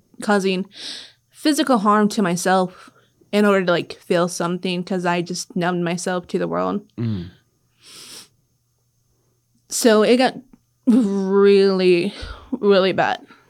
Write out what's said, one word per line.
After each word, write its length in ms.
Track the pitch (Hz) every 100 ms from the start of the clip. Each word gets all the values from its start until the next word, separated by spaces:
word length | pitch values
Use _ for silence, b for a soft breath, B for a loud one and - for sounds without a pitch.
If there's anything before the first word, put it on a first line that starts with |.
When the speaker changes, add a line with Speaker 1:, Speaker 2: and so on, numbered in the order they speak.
| _ -
Speaker 1:
causing 440 | - 208 190 185 190 B B B B B _
physical 480 | _ 302 285 311 247
harm 300 | 208 208 208
to 120 | 208
myself 720 | 190 175 190 190 185 - b b b _ _
in 140 | 208 208
order 200 | 196 180
to, 60 |
like, 220 | 170 170
feel 340 | - - 180 175
something, 560 | - 175 180 185 180
'cause 220 | 180 190 180
I 140 | 175
just 320 | 175 180 - -
numbed 280 | 170 180
myself 440 | 170 175 190 180 175
to 100 | 185
the 80 | 175
world. 360 | 170 185 196 - -
Speaker 2:
Mm. 320 | 117 202 175 - _ _ _ B B B B B B _ _ _ _ _ _ _ _ _ _ _ _ _ _
Speaker 1:
So 340 | - 233 214
it 140 | 202 240
got 180 | 262 - - - _ _ -
really, 1300 | 233 208 196 190 196 202 202 196 190 185 175 190 B B B B
really 400 | 262 202 196 190
bad. 320 | 170 120 95 - b b